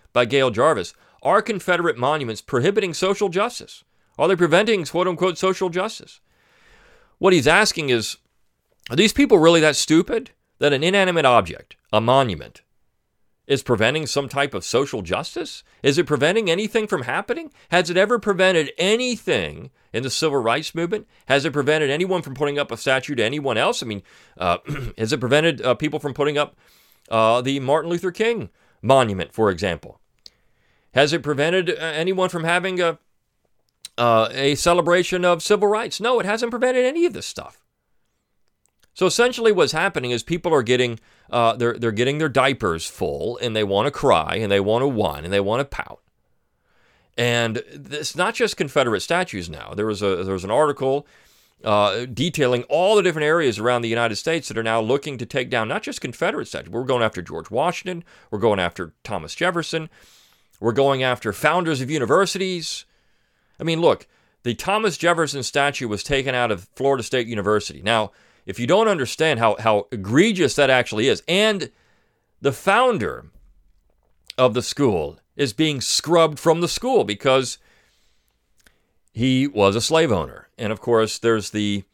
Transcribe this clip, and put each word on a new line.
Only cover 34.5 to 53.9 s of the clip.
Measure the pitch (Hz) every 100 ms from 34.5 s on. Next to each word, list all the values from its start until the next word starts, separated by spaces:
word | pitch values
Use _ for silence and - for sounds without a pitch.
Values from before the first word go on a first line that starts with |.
| 143
celebration | 180 175 170 175 175 185
of | 180 170
civil | - 208 202
rights? | 214 233 -
No, | 226 247
it | 190
hasn't | 220 233
prevented | 240 254 254
any | 254 330 339
of |
this | 196 -
stuff. | - - - _ _ _ _ _ _ _ _ _ _ _ _ _ -
So | 185
essentially | - 247 247 226
what's | 190 143
happening | 156 190 156 123
is | 120
people | - 170 180
are | 151
getting, | 113 123 123 113 _ _ _
uh, | 120 117 113
they're, | 120 110
they're | 117
getting | 107 123 151
their | 156
diapers | 127 131 131 98 82 -
full, | - 82 71 85 120
and | 120
they | 110 104
wanna | 98 135
cry, | - 143 87 78 90
and | 107
they | 101
wanna | 98 113 139
whine, | 117 92 73 80
and |
they | 101
wanna | 98 117 139
pout. | - - - _ _ _ _ _ _ _ _ _ _ _ -
And | 120 120 117 113
it's | - 143 139 151 151 143
not | 190 226
just | 214 -
Confederate | 151 147 123 101
statues | - 175 180 101 85
now. | 76 52
There | 101 110
was | 101
a, | 101 90
there | 95
was | 95 95
an |
article, | 120 151 139 135 139 - _ _ _ _ _ 110
uh, | 104 104 101 127
detailing | 110 165 - 127 123
all | 120 147 185 214
the |
different | 180 156 151
areas | 170 135 101
around | 117 123
the |
United | 117